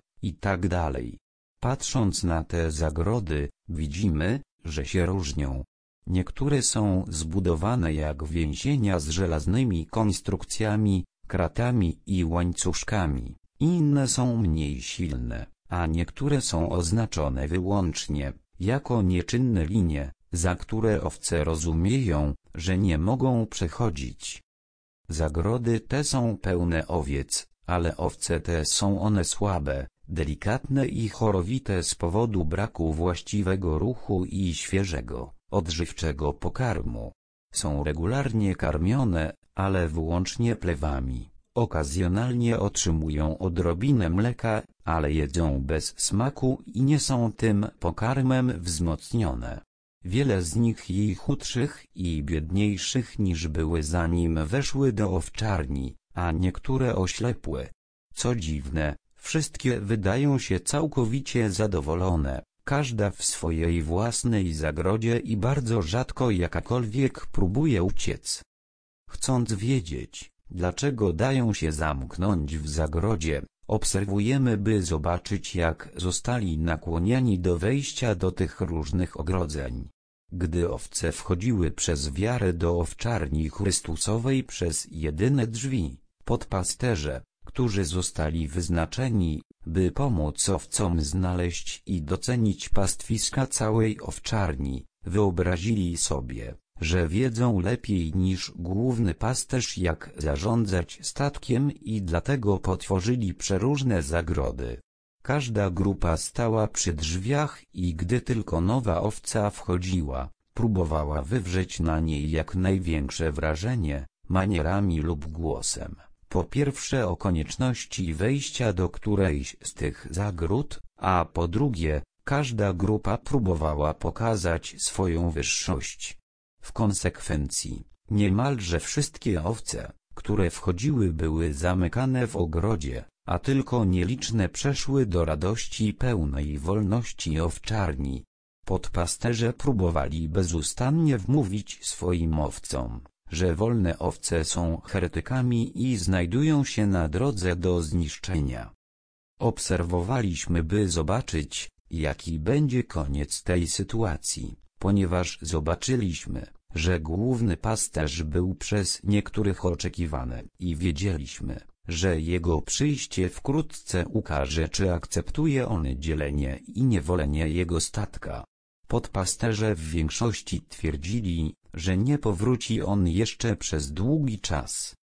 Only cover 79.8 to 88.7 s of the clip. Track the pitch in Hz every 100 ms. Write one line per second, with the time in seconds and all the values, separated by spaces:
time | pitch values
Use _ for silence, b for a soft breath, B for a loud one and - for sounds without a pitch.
79.8 | - - _ _ _ 92 87 87 85 -
80.8 | - - 85 - - 90 117 107 78 -
81.8 | - 73 71 69 107 123 95 82 85 87
82.8 | 82 - 117 110 76 76 78 - 98 -
83.8 | - - - 110 123 135 127 - 87 76
84.8 | - 80 78 76 117 139 113 113 135 131
85.8 | 76 64 _ _ - 120 - 98 87 -
86.8 | 123 98 73 64 - _ - - 123 98
87.8 | 85 90 87 - 78 82 76 82 85